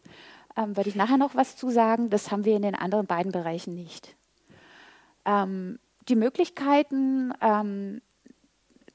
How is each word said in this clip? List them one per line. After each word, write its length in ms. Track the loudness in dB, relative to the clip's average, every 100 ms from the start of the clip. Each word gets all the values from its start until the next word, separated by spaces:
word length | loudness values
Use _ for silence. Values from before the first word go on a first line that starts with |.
| -20 -20 -20 -20 -10 -6
Ähm, 200 | -4 -2
werde 140 | -2
ich 60 | 0
nachher 220 | 2 4
noch 180 | 2 2
was 200 | -2 -2
zu 120 | 0
sagen, 400 | 4 4 2 2
das 220 | 0 0
haben 120 | 0
wir 120 | 2 2
in 80 |
den 100 | 0
anderen 320 | -2 -2 -2 0
beiden 260 | -2 -2
Bereichen 440 | -4 -4 -6 -8 -10
nicht. 400 | -12 -18 -20 _ _ _ _ -20 -20 -20 -20 -20 _ _ 0
Ähm, 520 | 0 0 -4 -8 -12 _ _ 0
die 60 | 2
Möglichkeiten, 1200 | 2 0 -2 -2 2 4 2 0 0 0 -2 0
ähm, 640 | 2 2 0 -6 -8 -10 -16 _ -20 _ _ _ _ _ -20